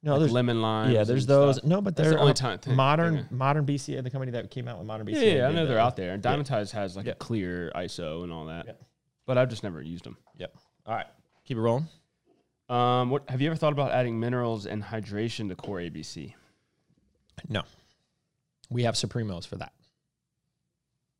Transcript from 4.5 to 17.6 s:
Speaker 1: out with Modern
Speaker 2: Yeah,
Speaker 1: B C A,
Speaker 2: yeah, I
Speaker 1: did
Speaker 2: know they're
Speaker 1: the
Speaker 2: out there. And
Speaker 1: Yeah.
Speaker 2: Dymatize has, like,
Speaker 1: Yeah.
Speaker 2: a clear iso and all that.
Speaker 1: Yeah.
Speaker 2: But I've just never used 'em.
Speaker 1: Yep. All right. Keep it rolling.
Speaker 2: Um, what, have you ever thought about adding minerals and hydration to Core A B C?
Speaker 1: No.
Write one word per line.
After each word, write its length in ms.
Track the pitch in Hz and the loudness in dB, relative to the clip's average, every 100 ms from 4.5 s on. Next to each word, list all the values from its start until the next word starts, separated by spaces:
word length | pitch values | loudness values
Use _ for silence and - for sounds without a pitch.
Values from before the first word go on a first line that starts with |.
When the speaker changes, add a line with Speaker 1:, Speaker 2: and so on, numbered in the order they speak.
| - 120 | -10 -10
Speaker 1:
out 120 | 107 | -10
with 80 | 104 | -10
Modern 200 | 110 107 | -8 -4
Speaker 2:
Yeah, 60 | |
Speaker 1:
B 60 | 311 | 2
C 80 | 226 | 4
A, 80 | 156 | 4
Speaker 2:
yeah, 80 | 127 | 2
I 20 | |
Speaker 1:
did 60 | 165 | 2
Speaker 2:
know 100 | 156 | 2
they're 80 | 117 | 4
Speaker 1:
the 60 | |
Speaker 2:
out 140 | 117 - | 4 2
there. 180 | 92 | -6
And 120 | 95 117 | -2 0
Speaker 1:
Yeah. 100 | 139 | -2
Speaker 2:
Dymatize 360 | 139 127 104 | 0 -2 -2
has, 240 | 113 98 90 | -6 -6 -6
like, 100 | 113 | -8
Speaker 1:
Yeah. 60 | |
Speaker 2:
a 40 | - | -8
clear 560 | - 113 90 90 82 - | -4 -4 -2 -4 -6 -6
iso 480 | 90 - 82 80 | -8 -8 -8 -8
and 100 | 87 | -8
all 120 | 82 78 | -10 -10
that. 200 | 82 87 | -12 -12
Speaker 1:
Yeah. 80 | - - _ _ _ - | -16 -20 _ _ _ -2
Speaker 2:
But 100 | 127 | 2
I've 120 | 127 | 2
just 140 | 110 | 0
never 200 | 104 82 | -8 -10
used 240 | 76 85 - | -10 -12 -14
'em. 100 | - _ _ | -20 _ _
Speaker 1:
Yep. 200 | 90 _ _ _ - | -16 _ _ _ -8
All 80 | 110 | -8
right. 120 | - _ _ _ _ | -8 _ _ _ _
Keep 120 | 120 | -2
it 40 | |
rolling. 260 | 113 117 160 _ _ _ _ _ _ _ _ | 0 0 -2 _ _ _ _ _ _ _ _
Speaker 2:
Um, 420 | 123 123 123 123 | 2 4 4 2
what, 180 | 143 - | 0 -2
have 100 | 127 | -2
you 80 | 143 | 0
ever 80 | 160 | 2
thought 180 | 156 | 0
about 180 | 147 139 | 2 2
adding 280 | 123 123 113 | 2 0 0
minerals 460 | 117 123 120 113 101 | -2 0 0 -2 -4
and 180 | 107 | -8
hydration 640 | 101 113 98 101 117 - 104 | -6 -8 -6 -4 -4 -4 -8
to 60 | 90 | -8
Core 240 | - 98 | -8 -6
A 100 | 87 | -6
B 120 | 78 | -10
C? 340 | 76 - 69 - _ _ _ _ _ _ _ _ _ - - | -12 -12 -14 -18 _ _ _ _ _ _ _ _ _ -20 -8
Speaker 1:
No. 140 | 104 | -6